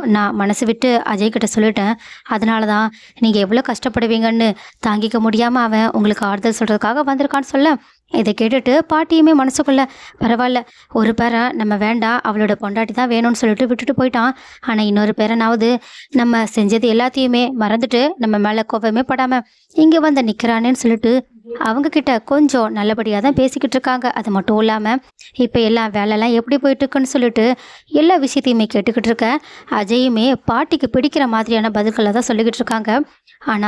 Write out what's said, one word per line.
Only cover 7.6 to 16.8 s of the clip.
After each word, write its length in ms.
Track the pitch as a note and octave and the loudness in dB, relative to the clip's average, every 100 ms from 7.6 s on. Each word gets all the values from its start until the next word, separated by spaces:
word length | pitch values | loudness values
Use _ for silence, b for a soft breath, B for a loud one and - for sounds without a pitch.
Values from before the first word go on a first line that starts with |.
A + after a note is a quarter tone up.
| D#4 C4 b b _ | 2 0 b b _
இதை 180 | A#3 G#3 | -2 -2
கேட்டுட்டு 400 | G3+ A3 C4 B3 D4 D#4+ | 0 0 0 2 0 2
பாட்டியுமே 440 | D#4 D#4+ D#4+ D#4 D4 | 0 2 4 6 4
மனசுக்குள்ள, 440 | C4 C#4 C#4+ C4+ C4+ B B - | 2 0 2 2 0 B B -4
"பரவாயில்ல, 400 | A3+ A#3 B3 B3 A#3 b b | 0 0 0 -2 -6 b b
ஒரு 200 | A#3 A3 | 0 0
பேரன் 420 | A3 A#3 A#3 B3 - | 0 0 0 -2 -2
நம்ம 180 | G#3+ G#3 | -2 0
வேண்டாம், 440 | G#3+ A#3 A3+ A#3+ | 0 0 0 -2
அவளோட 300 | A3 G#3 G#3 G3+ | -2 0 0 0
பொண்டாட்டி 340 | G3+ G#3+ A3 | -4 -4 -4
தான் 180 | A#3 B3 | -2 0
வேணும்னு 300 | A#3 A#3 A3+ | 0 0 0
சொல்லிட்டு 260 | A3+ G#3 B3 | 0 0 0
விட்டுட்டு 260 | A#3 C4+ | -2 -2
போயிட்டான். 380 | B3+ B3+ A#3+ B3 C4 B B | 0 0 0 -2 -4 B B
ஆனா 200 | - G#3+ | -4 -2
இன்னொரு 320 | G#3+ G#3 G#3 A3 | 0 2 0 0
பேரனாவது 520 | G#3+ A3+ A3+ A#3 A#3 A#3+ B B B | -2 0 0 0 0 0 B B B
நம்ம 340 | B3+ A#3+ A#3 | 0 2 0
செஞ்சது 440 | A3 A3 G3+ A3+ | 0 0 0 2